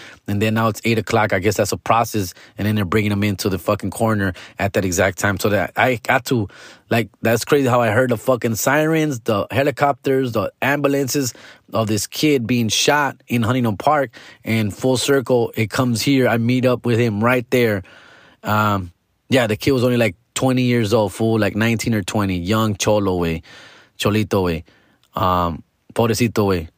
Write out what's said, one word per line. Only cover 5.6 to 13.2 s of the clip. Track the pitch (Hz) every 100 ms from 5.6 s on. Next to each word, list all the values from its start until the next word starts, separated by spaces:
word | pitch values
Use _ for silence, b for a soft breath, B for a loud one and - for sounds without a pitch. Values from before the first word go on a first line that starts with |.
| 87 -
I | 120 123
got | - 131 -
to, | 127 95 B B B _
like, | 117 104 _
that's | 113 117
crazy | - 143 131
how | 123
I | 117
heard | 107 131
the | 113
fucking | - 127 120 110
sirens, | - 143 156 160 156 127
the | - 104 -
helicopters, | - 143 127 143 139 139 131 131
the | 110 95 -
ambulances | 127 147 143 139 135 147 127 B B B _
of | - 107
this | 107 -
kid | - 151 143 110
being | 123 113
shot | - - 147 139 -